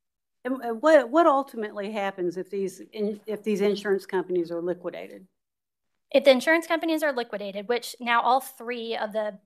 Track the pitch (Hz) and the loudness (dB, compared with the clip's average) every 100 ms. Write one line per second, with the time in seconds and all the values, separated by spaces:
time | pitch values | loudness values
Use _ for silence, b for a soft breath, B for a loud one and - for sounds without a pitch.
0 | _ _ _ _ 247 262 233 226 302 320 | _ _ _ _ -6 -6 -6 0 6 6
1 | 233 294 339 269 269 226 214 208 196 214 | 6 4 6 4 0 -6 -8 -6 -6 -4
2 | 196 196 180 175 175 202 190 - - 220 | -4 -4 -4 -4 -8 -6 -6 -8 -14 -6
3 | 208 208 - 208 220 202 202 196 208 196 | -4 -6 -8 -6 -2 0 0 0 0 -2
4 | - 190 175 180 165 170 175 175 175 165 | -2 -4 -2 -2 -2 -4 -4 -6 -8 -12
5 | 98 - 190 _ _ _ _ _ _ _ | -14 -18 -20 _ _ _ _ _ _ _
6 | _ 277 277 254 247 330 330 330 339 311 | _ 4 6 6 6 2 2 -2 0 -2
7 | 302 247 233 202 202 196 202 240 - - | -2 -2 -6 -8 -10 -8 -4 -4 -4 -8
8 | 240 233 233 262 262 - 233 240 226 220 | -2 0 2 2 0 -14 -10 -8 -6 -6
9 | 214 208 214 196 | -6 -4 -6 -8